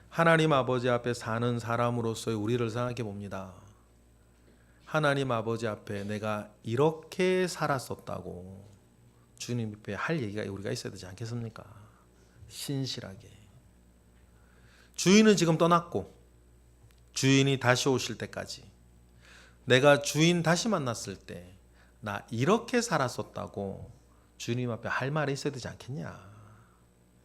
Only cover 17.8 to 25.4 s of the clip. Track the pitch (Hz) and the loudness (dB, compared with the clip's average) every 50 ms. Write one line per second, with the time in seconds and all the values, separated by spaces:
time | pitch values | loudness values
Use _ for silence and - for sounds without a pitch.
17.8 | - 143 127 123 - - 110 - 110 98 - 98 95 - - - - - - - | 4 2 2 0 -2 -4 -8 -8 -10 -10 -8 -10 -10 -10 -12 -16 -16 -20 -20 -20
18.8 | - - - - _ _ _ - - - - - - - - _ - 123 123 131 | -20 -20 -20 -20 _ _ _ -20 -20 -20 -20 -20 -20 -20 -20 _ 0 4 4 6
19.8 | 135 147 143 135 - - - 147 156 170 175 175 165 160 175 170 - 226 208 170 | 8 8 6 6 4 -2 2 4 4 4 4 4 2 2 2 2 2 0 0 0
20.8 | 139 123 113 - - 98 95 - - - - 90 90 95 95 - _ _ _ _ | -2 -4 -6 -6 -8 -10 -10 -12 -12 -14 -14 -14 -14 -18 -20 -20 _ _ _ _
21.8 | - _ _ - 110 107 101 - - - 120 113 127 156 214 233 226 - - 240 | -20 _ _ -12 -10 -8 -8 -8 -8 -6 -4 0 2 4 4 2 2 0 -2 -2
22.8 | 226 - 170 143 135 117 - - 101 - - 101 95 95 - 101 101 98 95 92 | 0 0 0 0 0 -2 -2 -6 -10 -8 -8 -10 -10 -8 -8 -8 -8 -8 -8 -10
23.8 | 92 - - - _ _ _ _ _ _ _ - - - 120 123 123 120 113 107 | -14 -18 -20 -20 _ _ _ _ _ _ _ -12 -6 -4 -4 -2 -2 -4 -6 -6
24.8 | - 98 - - 127 135 151 156 147 135 143 131 | -6 -6 -4 -4 -4 -2 -2 -2 -2 -2 -4 -4